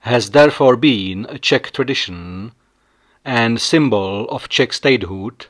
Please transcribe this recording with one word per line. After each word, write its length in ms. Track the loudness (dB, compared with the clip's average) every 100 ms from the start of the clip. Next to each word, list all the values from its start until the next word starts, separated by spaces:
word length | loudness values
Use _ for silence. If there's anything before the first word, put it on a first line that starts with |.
has 320 | 0 -2 2
therefore 440 | 6 6 6 4 4
been 500 | 2 2 -2 -8 -10
a 80 | -8
Czech 320 | 0 0 -2
tradition 800 | -6 -4 -4 -6 -10 -12 -12 -14 _ _ _ _ _ _ _
and 340 | -4 0 0 0
symbol 680 | 2 2 4 0 -2 -6 -6
of 220 | -8 -6
Czech 240 | -2 -2
statehood 720 | 0 0 0 -2 -8 -10 -12 -20